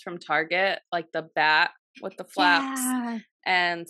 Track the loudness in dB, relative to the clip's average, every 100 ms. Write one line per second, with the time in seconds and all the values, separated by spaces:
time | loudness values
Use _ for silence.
0 | -14 -14 -2 -2 0 0 0 -2 -6 -8
1 | -6 -8 -4 0 4 4 2 -2 _ -14
2 | -12 -12 -8 2 4 4 2 -4 -2 -2
3 | -4 -8 -12 _ -2 0 0 -2